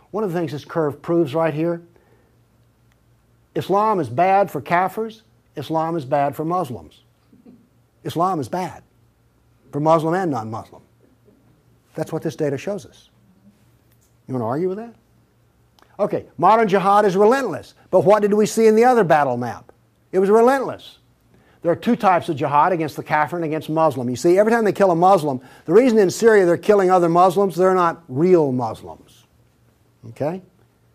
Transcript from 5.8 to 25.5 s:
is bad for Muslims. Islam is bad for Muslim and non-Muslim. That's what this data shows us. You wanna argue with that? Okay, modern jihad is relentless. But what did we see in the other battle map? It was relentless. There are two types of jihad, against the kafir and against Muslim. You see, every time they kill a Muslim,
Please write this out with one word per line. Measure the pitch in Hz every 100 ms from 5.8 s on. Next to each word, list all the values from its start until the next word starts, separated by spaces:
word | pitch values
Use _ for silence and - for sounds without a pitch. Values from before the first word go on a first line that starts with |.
| 160 170
is | 131
bad | 147 143 135
for | 156
Muslims. | 180 151 120 78 _ _ _ _ _ _ - _ _ _ _
Islam | 165 151 180 175
is | 120
bad | 175 175 123 _ _ _ _ _ _ _ _ _
for | 143
Muslim | 151 165 156
and | 175 185
non-Muslim. | 127 110 110 85 - _ _ _ _ _ _ _ _ _ _ _ -
That's | 156
what | 160
this | 165 -
data | 151 135
shows | - 202 113
us. | _ _ _ _ _ _ _ _ _ _ _ _ _ -
You |
wanna | 127 110
argue | 135 180
with | 190
that? | 233 226 _ _ _ _ _ _ _ _ _ -
Okay, | 196 143 - -
modern | 170 226 220
jihad | 190 185 202 208
is | 185
relentless. | 208 269 247 135 101 _ _
But | -
what | 160 208
did | 208
we | 208 214
see | - 226
in | 220
the |
other | 240 240 180
battle | 156 143 120
map? | 120 95 - _ _ _ _
It | 185
was | 190
relentless. | 214 233 269 208 107 - - _ _ _ _ _ _
There | 165
are | 165
two | 220 233
types | 202 175 -
of | 147
jihad, | 143 147 165
against | 180 156 -
the |
kafir | - 151 147 175
and | 165
against | 156 143
Muslim. | 156 160 131 123
You | 123
see, | 175 180
every | 214
time | 233 214
they |
kill | - 196
a | 165
Muslim, | 180 196 147 127 -